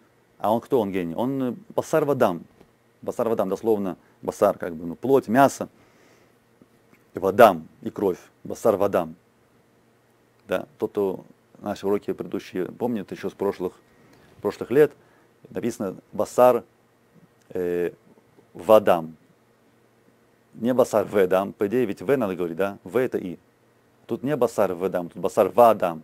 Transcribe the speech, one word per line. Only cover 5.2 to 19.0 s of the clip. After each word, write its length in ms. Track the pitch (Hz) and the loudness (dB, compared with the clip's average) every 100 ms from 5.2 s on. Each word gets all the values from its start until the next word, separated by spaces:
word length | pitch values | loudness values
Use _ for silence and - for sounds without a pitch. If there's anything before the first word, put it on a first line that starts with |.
| - | 2
мясо. 400 | 117 135 - 95 _ _ _ _ _ _ _ _ _ _ _ _ _ _ | 4 4 2 -10 _ _ _ _ _ _ _ _ _ _ _ _ _ _
И 60 | - | -4
Вадам, 480 | 95 101 117 85 80 _ | -2 6 6 6 -6 _
и 80 | 113 | -12
кровь. 280 | - 101 85 - _ | -2 -2 -2 -10 _
Басар 340 | - 98 120 101 | -14 -2 0 2
Вадам. 380 | 98 95 82 80 _ _ _ _ _ _ _ _ _ _ _ _ - | 0 -2 -4 -10 _ _ _ _ _ _ _ _ _ _ _ _ -6
Да, 180 | 92 - _ | -6 -6 _
тот, 120 | 110 | -6
кто 340 | - 98 90 - _ _ - | -2 -2 -2 -10 _ _ -14
наши 280 | 104 98 98 | -10 -6 -2
уроки 260 | 104 - | -2 -2
предыдущие 540 | 92 85 98 - 92 90 | -8 -8 -10 -8 -8 -8
помнит, 460 | - 120 117 92 | -6 -6 -6 -8
ещё 160 | 87 98 | -10 -10
с 40 | |
прошлых, 400 | - 98 98 90 - _ _ _ _ _ - | -4 -4 -4 -8 -10 _ _ _ _ _ -8
прошлых 300 | 104 - - | -8 -6 -2
лет, 220 | 127 147 - _ _ _ _ - | 2 2 0 _ _ _ _ -12
написано 460 | - 110 113 101 - _ | -6 -6 -6 -8 -10 _
«Басар, 520 | 98 101 - 123 120 - _ _ _ _ _ _ _ _ | -8 -4 4 4 4 -4 _ _ _ _ _ _ _ _
э, 420 | 95 87 87 87 - _ _ _ _ _ | -6 -4 -2 -4 -6 _ _ _ _ _
Вадам». 600 | - 85 110 104 90 | -14 4 6 6 0